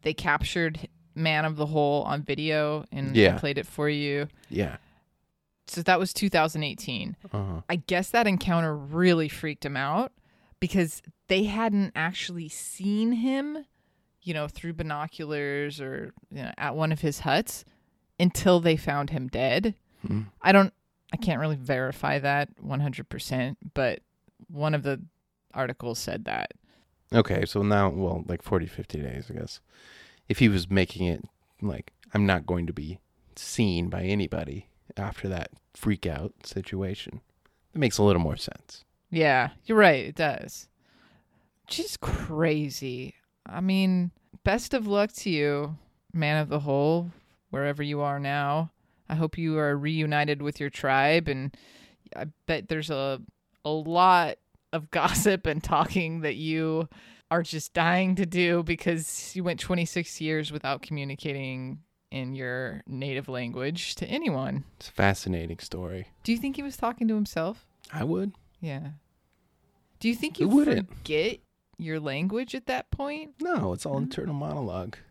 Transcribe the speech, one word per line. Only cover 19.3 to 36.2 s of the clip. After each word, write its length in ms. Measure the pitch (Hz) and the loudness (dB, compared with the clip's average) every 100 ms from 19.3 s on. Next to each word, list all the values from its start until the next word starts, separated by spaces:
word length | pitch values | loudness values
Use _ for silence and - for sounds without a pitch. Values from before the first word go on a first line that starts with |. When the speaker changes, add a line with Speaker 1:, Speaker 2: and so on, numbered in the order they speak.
| 113 131 131 220 202 _ _ - | -2 2 2 2 -2 _ _ -4
Speaker 2:
Hmm. 160 | 101 107 _ | -4 -4 _
Speaker 1:
I 100 | 175 | 8
don't, 200 | 196 196 _ _ _ _ | 8 8 _ _ _ _
I 40 | - | -4
can't 240 | - 156 | 0 0
really 160 | 156 147 | 0 -2
verify 640 | 127 131 131 131 143 143 | -2 0 0 -2 0 0
that 300 | 139 143 143 - | 2 0 0 -6
one 200 | - 139 | -6 -2
hundred 280 | 147 151 156 | -2 -4 -8
percent, 500 | - - 131 127 - - | -10 -4 -2 -2 -6 -8
but 260 | - 127 - _ _ _ _ - | 0 0 -2 _ _ _ _ -16
one 260 | 147 151 | -4 0
of 80 | 151 | 0
the 160 | 135 135 - _ _ _ _ | 0 -4 -6 _ _ _ _
articles 440 | - 131 127 120 117 | -4 -4 -4 -6 -6
said 260 | - - | -6 -6
that. 280 | 220 55 - - _ _ _ _ _ | -4 -4 -6 -10 _ _ _ _ _
Speaker 2:
Okay, 320 | 117 110 101 | 4 6 2
so 180 | 101 101 | 0 2
now, 260 | 101 104 98 | 4 4 4
well, 340 | 90 92 87 85 | 2 0 -2 -4
like, 160 | 87 | -8
forty, 240 | - 95 82 | 0 0 0
fifty 340 | - - 78 | -6 -8 -6
days, 240 | 71 65 - | -6 -8 -10
I 40 | |
guess. 260 | - 76 - _ _ - - - _ _ | -10 -10 -12 _ _ -20 -20 -20 _ _
If 100 | 107 | 6
he 100 | 120 | 6
was 220 | 98 87 | 6 2
making 360 | 98 92 90 90 | 2 2 0 -2
it, 160 | 82 - _ _ _ | -2 -6 _ _ _
like, 320 | 104 - - _ _ | -6 -6 -10 _ _
"I'm 100 | 107 | 2
not 220 | 101 90 76 | 4 2 0
going 200 | 87 85 | -2 -2
to 40 | |
be 280 | - 76 92 _ _ _ - | -6 -8 -12 _ _ _ -16
seen 520 | - - 107 85 87 | -8 2 2 2 0
by 140 | 92 | -2
anybody 640 | 90 104 87 80 78 85 - _ _ - | -2 -2 -2 -4 -6 -10 -12 _ _ -8
after 320 | 98 - 98 | -8 -6 -6
that 220 | 90 80 - _ | -6 -6 -12 _
freak 320 | - - 101 - | -6 -2 0 -2
out 260 | 78 | -4